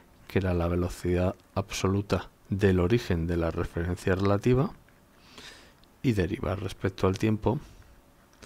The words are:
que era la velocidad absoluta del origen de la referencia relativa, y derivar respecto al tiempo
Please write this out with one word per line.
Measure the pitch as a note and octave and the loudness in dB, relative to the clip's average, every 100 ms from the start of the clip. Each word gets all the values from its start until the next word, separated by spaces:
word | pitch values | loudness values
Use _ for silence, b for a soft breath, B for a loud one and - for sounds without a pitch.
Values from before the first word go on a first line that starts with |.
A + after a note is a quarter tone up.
| B - - | B -20 -6
que | G2+ | -2
era | F#2 | 0
la | F2 E2+ | 0 0
velocidad | F2 F2+ - F2 F2+ F2+ - - - | 0 -2 -2 0 2 0 -2 -8 -8
absoluta | G2 - F#2+ G2 G#2 F#2+ - - - | -6 -2 0 0 0 -2 -4 -14 -6
del | G2 G2 F#2 | 0 4 4
origen | F2 A#2+ - E2+ E2 | 4 2 0 -2 0
de | E2+ | 0
la | E2 | -2
referencia | E2+ E2+ - E2+ F2+ - F#2 | -2 -4 -4 -4 -2 0 0
relativa, | G2 G2+ B2 B2+ D#3+ - - - _ - B B B B B B - _ | 2 2 2 2 2 -4 -20 -20 _ -20 B B B B B B -20 _
y | C3+ | 0
derivar | G#2 E2 - - F#2 | 2 0 -2 -4 -4
respecto | G2 - G2 - F#2 | -6 -4 -6 0 0
al | F#2+ | 2
tiempo | A2 G#2+ - C3 - - - - - - _ _ | 0 0 0 -2 -4 -18 -20 -20 -20 -20 _ _